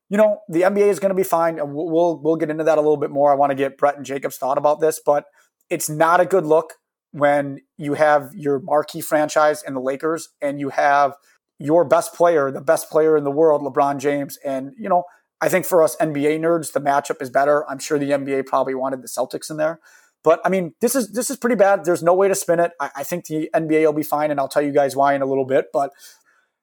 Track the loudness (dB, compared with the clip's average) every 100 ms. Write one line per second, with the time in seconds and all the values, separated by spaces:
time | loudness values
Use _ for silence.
0 | -4 2 2 0 -4 0 2 4 2 2
1 | 0 -2 0 0 0 -2 -6 -6 -2 2
2 | 2 0 -2 -2 -2 -2 0 2 2 2
3 | 0 2 4 4 2 0 -4 0 -2 -2
4 | -6 -8 -8 -6 -4 0 0 2 0 0
5 | 0 0 -2 _ _ _ -8 -6 -4 0
6 | 4 4 4 0 2 0 0 -8 _ _
7 | _ 0 2 2 -2 -8 -16 -10 -6 2
8 | 4 4 0 -6 -4 -4 0 -2 -2 -8
9 | -2 0 0 2 2 0 -6 -6 -6 -4
10 | -4 -6 -8 _ -8 -6 -6 0 2 4
11 | 2 -2 _ _ _ -10 2 2 4 2
12 | 2 2 2 4 0 -2 -2 -2 0 2
13 | 4 2 2 2 4 2 0 0 0 0
14 | -2 -2 -4 -10 -8 -8 -8 -10 -2 0
15 | -2 _ _ -8 -2 -2 2 2 2 2
16 | -4 0 0 0 0 -2 -2 -4 0 0
17 | 0 -6 -4 0 2 2 0 -8 -4 -2
18 | 0 -2 -2 -4 -2 -2 -2 -4 -6 -8
19 | -8 -6 -6 -8 -10 -4 -4 -4 _ _
20 | _ _ 2 2 2 -2 -4 -4 -2 -2
21 | -4 -4 -6 -4 -2 2 4 2 0 0
22 | 2 2 2 0 0 0 0 0 -4 -6
23 | -8 -8 -6 -6 -2 -2 0 2 2 0
24 | -2 -2 -2 -2 -2 -2 0 2 0 2
25 | 0 2 0 -2 0 -2 -2 -4 -4 -8
26 | -20 -20 _ _ _ _